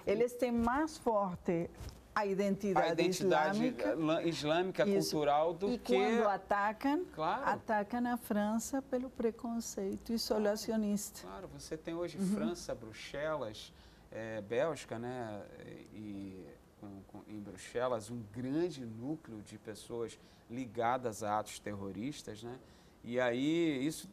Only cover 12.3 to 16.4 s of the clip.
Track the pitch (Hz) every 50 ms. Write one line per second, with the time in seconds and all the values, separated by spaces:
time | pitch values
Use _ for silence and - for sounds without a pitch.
12.3 | 202 - 147 - 175 170 - - 135 117 117 110 110 - - - - 139 147 160
13.3 | 156 147 127 107 107 - - - - - - - - - - - - 107 110 110
14.3 | 113 110 104 98 117 120 147 165 151 131 - - 120 113 120 120 127 127 120 110
15.3 | 107 101 92 - - - - - - - - - - 104 107 104 101 98 98 95
16.3 | 95 92